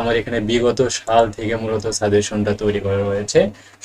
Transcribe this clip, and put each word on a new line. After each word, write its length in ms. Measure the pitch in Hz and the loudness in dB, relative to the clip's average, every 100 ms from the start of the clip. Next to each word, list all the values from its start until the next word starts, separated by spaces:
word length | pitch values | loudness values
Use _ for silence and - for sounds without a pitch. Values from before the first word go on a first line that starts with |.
আমার 140 | 117 117 | 4 0
এখানে 180 | 120 117 107 | -2 -4 0
বিগত 280 | 117 120 113 123 - | 2 2 2 0 -2
সাল 260 | - 117 113 107 | 2 4 4 0
থেকে 180 | 113 113 | -4 -4
মূলত 220 | 110 110 113 104 | -4 -4 -4 -2
সাজেশনটা 520 | 107 104 104 107 104 101 | 2 2 2 -2 -2 0
তৈরি 180 | 104 101 98 | -2 -2 -2
করা 140 | 98 101 | -2 -2
রয়েছে। 320 | 101 104 160 202 - - - | -4 0 2 2 -2 -20 -12